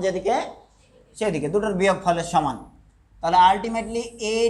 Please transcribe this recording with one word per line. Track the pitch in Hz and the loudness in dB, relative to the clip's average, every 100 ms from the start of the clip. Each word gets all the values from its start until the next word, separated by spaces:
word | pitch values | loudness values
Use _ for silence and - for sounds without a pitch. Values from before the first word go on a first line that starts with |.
| 185 | -2
যেদিকে | 180 208 262 - - _ _ _ - _ - | -2 -2 -2 -4 -12 _ _ _ -20 _ -6
সেদিকে, | 214 156 147 | -4 -2 -2
দুটোর | 196 214 | -2 -2
বিয়োগফলের | 185 196 185 - 170 160 | 0 0 0 0 -2 0
সমান। | 175 143 117 - - _ _ _ - | 0 0 -6 -12 -20 _ _ _ -8
তাহলে | 151 180 240 | 2 6 6
ultimately | 202 226 226 220 233 233 233 214 | 4 -2 -6 -6 -6 -8 -8 -4
এই | 226 233 | 0 0